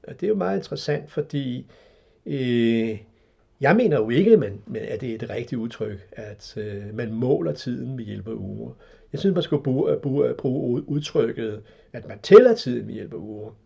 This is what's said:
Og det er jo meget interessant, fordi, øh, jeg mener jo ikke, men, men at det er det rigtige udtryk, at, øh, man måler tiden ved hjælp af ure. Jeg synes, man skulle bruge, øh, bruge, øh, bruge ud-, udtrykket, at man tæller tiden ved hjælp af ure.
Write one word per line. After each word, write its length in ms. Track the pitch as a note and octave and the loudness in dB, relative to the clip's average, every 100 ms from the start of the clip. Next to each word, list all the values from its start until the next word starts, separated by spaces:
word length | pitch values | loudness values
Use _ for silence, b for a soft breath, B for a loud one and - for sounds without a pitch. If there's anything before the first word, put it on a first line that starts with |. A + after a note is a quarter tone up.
| - | -18
Og 60 | |
det 100 | - | -6
er 40 | G3 | -2
jo 80 | G#3 | 0
meget 220 | F3+ G3 | 0 -2
interessant, 540 | - - - D3 - | -4 -8 -4 -4 -4
fordi, 540 | - D3+ C#3+ C3 B2 - b b b b b - | -8 -4 -4 -4 -8 -12 b b b b b -8
øh, 720 | C#3+ B2 A#2+ A#2 A2+ A2+ G#2 - b b b _ _ | -2 2 4 4 2 0 -4 -12 b b b _ _
jeg 140 | C3+ G#3 | 2 4
mener 220 | A#3 C#3+ | 4 2
jo 120 | A2 | 2
ikke, 280 | B2 G3 G#3+ | 2 6 6
men, 240 | G#2+ G2 - | 4 -8 -10
men 160 | A2 | -10
at 200 | A2 - | -6 -6
det 120 | B2+ | -6
er 40 | A2+ | -8
det 120 | A2 | -6
rigtige 300 | G#2 A#2+ B2 | -8 -6 -6
udtryk, 480 | A2+ - G#2+ G2 - | -6 -6 -8 -8 -14
at, 460 | - G#2+ - - - | -16 -16 -16 -14 -10
øh, 380 | G#2+ G2+ G2+ A2 | -10 -10 -10 -8
man 180 | A#2 | -6
måler 400 | A2 B2+ C#3+ E3 | -2 0 0 0
tiden 440 | D3 - B2+ B2+ C3 | -6 -8 -8 -8 -10
ved 80 | G#2+ | -10
hjælp 220 | G#2 G2+ | -10 -10
af 60 | |
ure. 400 | A2+ G2 G#2 A#2 - b b b | -10 -10 -10 -12 -16 b b b
Jeg 80 | - | -2
synes, 140 | G3 | 0
man 100 | F3+ | 0
skulle 200 | - D3 | 0 -2
bruge, 280 | C3+ C3 D3+ | 0 0 2
øh, 80 | D3 | 0
bruge, 300 | C#3 C#3 B2 | 0 0 0
øh, 60 | - | 0
bruge 340 | C3+ B2+ C3 | -2 -2 0
ud-, 140 | B2 - | -2 -2
udtrykket, 760 | D3 D3 D#3 D3+ - A2+ G#2+ b b b | -4 0 0 0 -2 -6 -8 b b b
at 140 | A#2+ - | -14 -14
man 120 | G2+ | -14
tæller 360 | - G3+ B3 A3+ | 10 12 12 4
tiden 320 | - A#2+ G#2+ | -2 -6 -6
ved 60 | |
hjælp 200 | G#2 G2+ | -12 -12
af 40 | - | -12
ure. 340 | G#2 G#2+ G#2+ A2+ | -12 -14 -14 -18